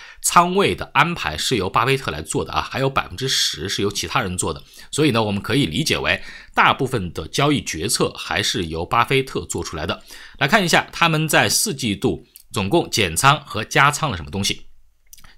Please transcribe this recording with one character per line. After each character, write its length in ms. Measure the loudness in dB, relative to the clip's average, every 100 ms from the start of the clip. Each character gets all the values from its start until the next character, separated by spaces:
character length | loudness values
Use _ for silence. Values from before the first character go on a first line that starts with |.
| -20 -6
仓 340 | 2 4 4 4
位 180 | 2
的 160 | 0 0
安 200 | 2 2
排 240 | 0 -4 -4
是 200 | 0 0
由 120 | 2
巴 160 | 2 2
菲 120 | 0
特 120 | -2
来 120 | -6
做 240 | -4 -4 -2
的 80 |
啊， 80 | -4
还 180 | -4 -2
有 100 | 0
百 160 | 0 -2
分 120 | -4
之 100 | -2
十 400 | 0 -2 -4 -6
是 140 | -2
由 100 | -2
其 160 | -2 -4
他 140 | -2
人 160 | -2 -2
做 160 | -4
的， 100 | -6 -12 -20 -8
所 140 | 0 2
以 60 |
呢， 100 | 2
我 80 | 0
们 120 | -2
可 120 | 0
以 120 | 0 0
理 180 | 0
解 140 | 0 0
为 260 | 0 -2 -4 -16 -4 4
大 180 | 4
部 140 | 4 0
分 240 | -2 -4
的 160 | -8 -4
交 240 | 0 2
易 100 | 2
决 240 | -2 -4 -2
策 280 | 0 -2
还 280 | -4 -4 -2
是 260 | 0 -2 -4
由 180 | -4 0
巴 180 | 2
菲 180 | 4 2
特 200 | 0 -6
做 200 | -6 -6
出 140 | -6 -6
来 100 | -6
的。 160 | -6 -10 -20 -18 -4
来 100 | 2
看 160 | 2
一 60 | 4
下 180 | 2 0
他 160 | 2 2
们 180 | 2 2
在 220 | 4 4
四 260 | 2 0 -2
季 180 | -2
度 320 | 0 0 -2 -8 -20 -8
总 160 | -4 0
共 200 | 2 2
减 240 | 0 0
仓 300 | 4 4 4 0
和 200 | -8 -2
加 260 | 4 4
仓 180 | 2 -4
了 60 | -6
什 80 |
么 80 | -6
东 100 | -4
西。 260 | -2 -4 -10 -20 -20 _ _ -20 -20